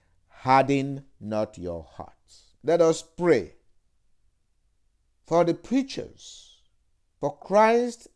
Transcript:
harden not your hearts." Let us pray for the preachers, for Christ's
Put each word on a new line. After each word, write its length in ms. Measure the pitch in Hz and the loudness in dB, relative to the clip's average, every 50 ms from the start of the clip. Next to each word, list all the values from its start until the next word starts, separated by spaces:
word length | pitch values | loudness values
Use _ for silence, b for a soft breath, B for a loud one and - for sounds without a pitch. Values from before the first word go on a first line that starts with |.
| _ _ _ _ _ _ | _ _ _ _ _ _
harden 760 | _ - - 131 135 135 135 131 139 135 135 139 139 135 139 _ _ _ | _ -8 0 4 4 4 4 2 0 -2 -2 -4 -8 -12 -14 _ _ _
not 380 | 104 107 107 107 110 107 - - | -10 -6 -4 -4 -4 -6 -8 -12
your 260 | 87 87 85 82 80 | -12 -10 -10 -12 -14
hearts." 680 | - - - 78 - - _ _ _ - - _ _ _ _ - | -16 -18 -18 -18 -18 -20 _ _ _ -20 -20 _ _ _ _ -2
Let 160 | 139 170 170 | -2 2 2
us 220 | 165 160 160 - | 2 2 0 -2
pray 540 | - - _ - 175 175 147 110 82 - - _ _ _ _ _ _ _ _ _ _ _ _ _ _ _ _ _ _ _ _ _ _ _ _ _ _ _ _ _ _ _ _ _ _ | -8 -14 _ -2 2 2 2 2 0 -4 -14 _ _ _ _ _ _ _ _ _ _ _ _ _ _ _ _ _ _ _ _ _ _ _ _ _ _ _ _ _ _ _ _ _ _
for 180 | - 160 170 170 | -2 0 0 0
the 80 | 170 | 0
preachers, 1080 | 160 - - - 233 269 262 269 - - - - - - - - - - - - _ _ _ _ _ _ _ _ _ _ _ _ _ _ | -2 -6 -6 -4 -2 -2 -2 -4 -8 -12 -14 -14 -20 -20 -20 -20 -20 -20 -20 -20 _ _ _ _ _ _ _ _ _ _ _ _ _ _
for 160 | - 147 - | -8 -8 -8
Christ's 720 | - - - 190 208 220 220 233 240 247 240 226 - - - _ | -10 -8 0 2 4 4 4 4 0 -2 -4 -8 -12 -20 -14 _